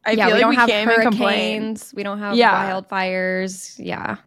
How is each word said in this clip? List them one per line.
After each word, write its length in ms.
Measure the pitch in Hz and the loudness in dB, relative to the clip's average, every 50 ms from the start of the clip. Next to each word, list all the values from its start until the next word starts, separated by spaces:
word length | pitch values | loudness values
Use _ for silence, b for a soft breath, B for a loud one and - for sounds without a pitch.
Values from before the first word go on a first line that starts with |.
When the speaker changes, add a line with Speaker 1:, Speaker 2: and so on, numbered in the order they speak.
| _ | _
Speaker 1:
I 60 | 220 | 0
Speaker 2:
Yeah, 120 | 220 220 208 | 2 4 4
Speaker 1:
feel 20 | 220 | 4
Speaker 2:
we 40 | |
Speaker 1:
like 80 | 214 233 | 4 4
Speaker 2:
don't 100 | 226 226 | 4 4
Speaker 1:
we 60 | - | 4
Speaker 2:
have 120 | 247 240 233 | 4 4 4
Speaker 1:
can't 200 | 214 208 214 233 | 2 2 2 2
even 120 | 226 226 | 2 4
complain. 500 | 226 240 214 220 240 196 202 208 214 220 214 214 | 4 2 0 0 0 0 0 0 -2 -4 -4 -4
Speaker 2:
hurricanes, 320 | 214 220 220 214 - - - | -6 -8 -8 -10 -14 -14 -12
we 80 | 202 | -10
don't 160 | 202 202 202 208 | -8 -8 -8 -8
have 140 | 208 202 208 | -6 -2 2
Speaker 1:
Yeah. 380 | 233 233 214 196 190 196 196 | 4 4 4 4 2 0 -4
Speaker 2:
wildfires. 1000 | 190 190 190 _ 196 190 185 185 185 185 185 185 185 185 190 190 190 190 - - - - | -6 -6 -8 _ -6 -4 -4 -2 -2 -2 -2 -2 -2 -4 -4 -6 -8 -12 -16 -18 -16 -14
Yeah. 380 | - 180 - - - - 214 - _ | -10 -10 -8 -6 -6 -8 -8 -8 _